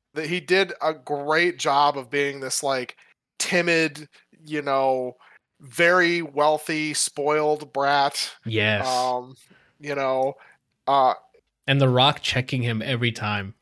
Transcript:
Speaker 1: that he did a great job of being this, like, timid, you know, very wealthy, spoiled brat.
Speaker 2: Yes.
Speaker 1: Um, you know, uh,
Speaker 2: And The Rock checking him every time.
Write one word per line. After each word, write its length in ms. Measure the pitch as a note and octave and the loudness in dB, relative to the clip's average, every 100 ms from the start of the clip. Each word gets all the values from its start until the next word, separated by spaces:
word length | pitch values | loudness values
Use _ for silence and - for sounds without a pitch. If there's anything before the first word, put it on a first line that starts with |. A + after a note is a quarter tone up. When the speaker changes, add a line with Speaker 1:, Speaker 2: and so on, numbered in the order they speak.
| _ | _
Speaker 1:
that 140 | D3 D#3 | -10 -6
he 120 | F3+ | -6
did 340 | C#3+ F#3+ F#3 - | 0 2 2 -2
a 120 | D#3 | -4
great 640 | D3+ B2+ C#3+ C#3+ D#3 F3 C3+ | -4 -6 -6 0 2 2 0
job 380 | D#3 C#3 D3 C#3 | 0 4 4 2
of 120 | B2 | -4
being 300 | C#3+ C#3+ C#3 | -4 -4 -4
this, 240 | C3 - | -6 -4
like, 320 | C#3 C3 B2 - _ _ _ - | -2 -2 -4 -12 _ _ _ -8
timid, 680 | - F3+ F3 E3 D#3+ C#3+ D3 _ _ _ D#3 | -2 0 2 2 0 -4 -18 _ _ _ -10
you 160 | D3+ | -6
know, 560 | C#3+ C3+ C3+ C3 B2+ - - - _ _ | -2 0 2 0 -2 -10 -20 -20 _ _
very 600 | C#3 E3 E3+ F3+ E3+ F3 | -8 0 4 4 4 0
wealthy, 720 | D#3 C#3 D3+ D3+ - D#3 D#3 | -2 0 2 2 -2 -4 -4
spoiled 800 | C#3+ - - D3 D3+ D3+ D3+ C#3+ | -4 -4 -2 0 0 0 -2 -4
brat. 580 | C3+ C#3 C#3+ C#3 - - - A#2 | -2 2 2 2 -2 -8 -10 -6
Speaker 2:
Yes. 420 | G#2+ G#2+ G#2 B2+ | 0 0 0 0
Speaker 1:
Um, 480 | B2+ B2+ B2 B2+ C3 - _ _ _ | 0 0 -2 -8 -18 -20 _ _ _
you 160 | D3 C#3 | -8 -4
know, 400 | C3+ C3 C3+ C#3+ - _ _ _ - | 0 0 0 -4 -14 _ _ _ 2
uh, 280 | C#3 C3 - _ _ _ _ - | 4 4 0 _ _ _ _ -2
Speaker 2:
And 140 | C#3 | 2
The 80 | C3+ | 4
Rock 300 | B2 C#3 C#3+ | 4 2 2
checking 400 | - B2+ B2+ B2+ | -2 -2 -2 -4
him 200 | A#2+ A2 | -2 -4
every 300 | A#2+ A#2+ A#2+ | -4 -2 -4
time. 440 | A2 G#2+ G#2 G2 - | -4 -4 -4 -6 -12